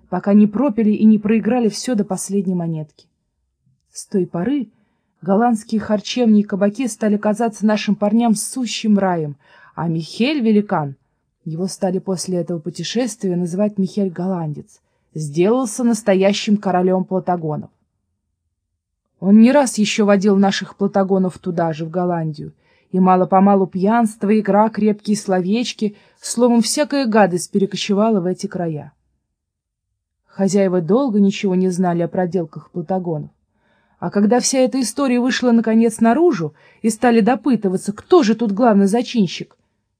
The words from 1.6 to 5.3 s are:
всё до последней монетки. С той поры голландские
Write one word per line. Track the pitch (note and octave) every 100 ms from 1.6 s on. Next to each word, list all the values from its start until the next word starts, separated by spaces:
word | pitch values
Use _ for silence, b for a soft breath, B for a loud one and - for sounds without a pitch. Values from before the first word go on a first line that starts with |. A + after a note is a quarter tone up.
| A3+
всё | G#3 -
до | A#3+
последней | G3+ F#3 - G3 F3+ F3+
монетки. | E3+ D#3+ D#3 _ _ _ _ _ _ _ _ _ _
С | - -
той | G#3 F3
поры | E3+ F#3+ C#4+ A3 _ _ _ _ _
голландские | E3